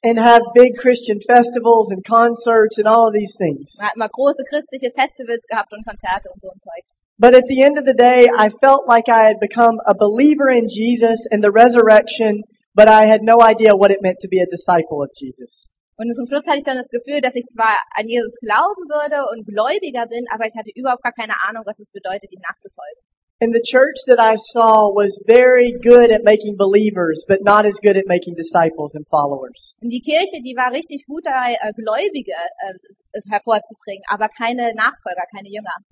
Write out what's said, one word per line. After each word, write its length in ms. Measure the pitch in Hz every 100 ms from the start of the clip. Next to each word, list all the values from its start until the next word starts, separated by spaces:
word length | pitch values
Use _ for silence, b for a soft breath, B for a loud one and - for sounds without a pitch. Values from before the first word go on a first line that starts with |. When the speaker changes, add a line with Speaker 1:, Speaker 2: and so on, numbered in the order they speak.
Speaker 1:
And 140 | 233 233
have 240 | 233 233 233
big 220 | 240 247 -
Christian 420 | 254 247 - 208
festivals 680 | - 247 240 240 233 226 208
and 140 | 190
concerts 720 | 196 226 233 233 240 226 220 220
and 100 | 214
all 220 | 226 226
of 60 |
these 240 | 208 202 -
things. 400 | 175 139 143 -
Speaker 2:
Man 80 | 208
hat 80 | 226
immer 120 | 214
große 360 | - 277 277
christliche 460 | 262 294 302 262 254
Festivals 520 | 240 269 _ 233 233 _
gehabt 240 | 226 202
und 120 | 214
Konzerte 440 | 226 208 190 190 185
und 140 | 185
so 60 | 190
ein 120 | 185
Zeugs. 400 | - 170 _ _ _ _
Speaker 1:
But 180 | 233
at 120 | 254 254
the 140 | 262
end 160 | 269 285
of 80 | 262
the 80 | 220
day, 320 | 240 254 240
I 220 | - 214
felt 340 | 214 269 277 269
like 220 | 233 226
I 240 | 226 220
had 80 | 220
become 400 | 202 233 233 226 -
a 80 |
believer 560 | 196 208 220 294 294 269
in 180 | 247 226
Jesus 560 | 202 226 240 226 226 -
and 120 | 208
the 80 | 208
resurrection, 920 | 208 240 240 220 214 214 - 220 208 - _ _
but 140 | - 214
I 180 | 214 220
had 160 | 220
no 180 | 220 233
idea 360 | 226 220 220 196
what 140 | 196
it 120 | 196
meant 160 | 190 185
to 80 | 190
be 120 | 185
a 60 | 180
disciple 500 | 175 - 175 160 147
of 80 | 139 -
Jesus. 540 | 131 - - - - _ _ _
Speaker 2:
Und 160 | 233
zum 140 | 233 247
Schluss 180 | 285
hatte 140 | 294 285
ich 60 |
dann 120 | 285 254
das 140 | 247
Gefühl, 320 | 240 269 294
dass 140 | 254 254
ich 100 | 247
zwar 320 | 226 220 208 -
an 140 | - 220
Jesus 260 | 240 233 240
glauben 480 | 220 214 349 392 330
würde 400 | 294 294 285 262
und 160 | 226 214
Gläubiger 580 | 208 233 392 359 247 233
bin, 160 | 233 240
aber 160 | 214
ich 80 | 226 226
hatte 160 | 214
überhaupt 300 | - 262 247
gar 100 | 247
keine 240 | 240 220 208 190
Ahnung, 160 | 226
was 140 | 208 214
es 140 | 214
bedeutet, 400 | 196 190 196 202
ihm 100 | 185
nachzufolgen. 580 | 175 - 202 - 147 - _ _ _ _
Speaker 1:
And 120 | 233
the 100 | 233
church 360 | 233 254 285 - -
that 120 | 240
I 180 | 220 220
saw 540 | - 240 226 220 208
was 260 | 202 202 196 -
very 480 | 240 254 247 247 247
good 280 | 240 240 240
at 140 | 214
making 320 | 208 214 208 202
believers, 680 | 196 208 214 190 170 160 -
but 140 | 190
not 240 | 202 208 208
as 120 | 202
good 180 | 202 196
at 100 | 190
making 280 | 180 180 170
disciples 580 | 165 180 165 160 147
and 120 | 151 147
followers. 640 | 156 143 139 131 - - _
Speaker 2:
Und 80 | 240
die 100 | 240
Kirche, 400 | - 302 392 349
die 120 | 247 247
war 160 | 254
richtig 320 | 262 330 285 _
gut 200 | 302 339
dabei, 280 | 262 247 233
äh, 120 | 214
Gläubige, 580 | 214 220 226 392 392 214
äh, 420 | 165 170 - 196 185 _ _ _ 220 202
hervorzubringen, 720 | 208 233 214 - - - 196 -
aber 200 | 202 214
keine 460 | _ 233 247 240
Nachfolger, 520 | 220 226 - 208 180 180
keine 200 | 208 196
Jünger. 260 | 208 208 185 _